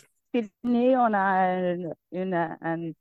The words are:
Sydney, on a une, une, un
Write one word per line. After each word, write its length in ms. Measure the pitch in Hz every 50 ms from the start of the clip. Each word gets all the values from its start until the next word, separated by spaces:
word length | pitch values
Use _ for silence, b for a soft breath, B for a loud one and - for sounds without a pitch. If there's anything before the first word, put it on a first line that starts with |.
| - _ _ _ _ _ -
Sydney, 640 | 240 220 202 _ _ - 247 240 233 247 254 262
on 160 | 254 240 226 208
a 600 | 196 190 196 190 190 185 185 185 185 180 180 175
une, 200 | 180 180 156 - _ _ -
une, 220 | - 180 190 190 180
un 580 | 170 165 160 - - - 165 165 165 170 165 156 _